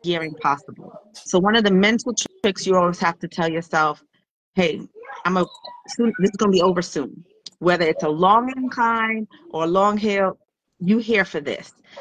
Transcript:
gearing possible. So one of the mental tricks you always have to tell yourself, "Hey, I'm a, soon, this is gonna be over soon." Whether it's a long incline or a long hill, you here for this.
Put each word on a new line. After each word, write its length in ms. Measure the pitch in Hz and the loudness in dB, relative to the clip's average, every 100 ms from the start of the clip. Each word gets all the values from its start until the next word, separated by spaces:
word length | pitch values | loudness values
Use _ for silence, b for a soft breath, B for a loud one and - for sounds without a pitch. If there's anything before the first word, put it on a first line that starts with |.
gearing 320 | 175 170 160 | -4 -4 -4
possible. 580 | 151 151 143 - 131 - - _ | -4 -2 -2 -6 -20 -20 -20 _
So 260 | - - 180 | -20 0 2
one 160 | 196 226 | 4 4
of 80 | |
the 60 | 208 | 4
mental 400 | 190 202 226 - 226 - - | 4 4 2 -2 -6 -6 -2
tricks 240 | 208 190 190 | -4 -2 0
you 100 | 185 | 2
always 220 | 175 175 | 2 0
have 180 | 175 165 | -2 -2
to 80 | 165 | -8
tell 220 | - 165 | -4 -4
yourself, 520 | 165 165 165 156 151 _ _ _ _ _ | -4 -2 0 0 -2 _ _ _ _ _
"Hey, 260 | - 170 - - - - - | 0 0 -2 -10 -18 -18 -6
I'm 120 | - 185 | -2 0
a, 80 | 175 - - - - | -2 -6 -20 -20 -12
soon, 240 | - 233 202 | -2 -2 0
this 120 | 190 | -4
is 60 | - | -2
gonna 160 | 214 | 2
be 100 | 185 | 4
over 200 | 180 175 | 2 0
soon." 420 | 175 156 127 - - _ - - | -4 -6 -8 -12 -20 _ -20 -4
Whether 260 | 170 175 165 | 0 2 0
it's 180 | 156 | 0
a 40 | 156 | -2
long 420 | 156 185 220 254 262 | 2 4 4 2 -6
incline 720 | 254 247 233 226 220 220 220 B B | -6 -2 0 0 -2 -4 -8 B B
or 140 | 160 | -4
a 20 | 165 | 0
long 320 | 185 202 208 | 2 2 2
hill, 400 | 214 196 190 - _ _ _ - | 0 0 0 -2 _ _ _ -6
you 180 | 175 220 | 0 0
here 280 | 220 214 180 | 2 0 0
for 140 | 165 | -4
this. 340 | 143 104 - _ B B | -6 -8 -10 _ B B